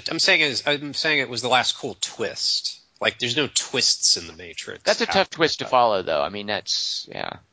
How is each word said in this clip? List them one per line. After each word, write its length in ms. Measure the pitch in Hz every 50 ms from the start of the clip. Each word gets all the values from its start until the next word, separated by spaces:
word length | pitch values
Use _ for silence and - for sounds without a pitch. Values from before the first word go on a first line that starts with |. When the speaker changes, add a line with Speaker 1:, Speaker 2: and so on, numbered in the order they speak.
| - -
Speaker 1:
a, 40 |
I'm 80 | 160 160
saying 220 | - - 190 165
is, 220 | 156 147 123 101 -
I'm 280 | 147 147 143 147 147 135
saying 260 | - - 160 151 143
it 100 | 135 117
was 120 | 123 113
the 60 | 117 123
last 300 | 127 123 117 - - -
cool 200 | - 131 98 -
twist. 800 | - - - - 113 - - - - - - - - - - - _ _ _ _
Like, 160 | - 110 107 -
there's 200 | 123 120 117 147
no 100 | 143 117 -
twists 640 | - - - - 131 - - - - - - - -
in 100 | 85 82
The 60 | 80
Matrix. 500 | 80 90 85 82 - - - 98 - -
Speaker 2:
That's 160 | 180 214 -
a 40 | 240
tough 240 | 208 185 196 185 -
twist 300 | - 156 165 147 - -
to 60 | 135
Speaker 1:
Uh, 40 | -
Speaker 2:
follow, 320 | - 127 120 117 104 95 90
though. 180 | - 80 73
I 60 | 71 78
mean, 180 | 98 104 101 101
that's, 600 | 104 95 - - - - - - - - - -
yeah. 280 | - - - 50 - - - _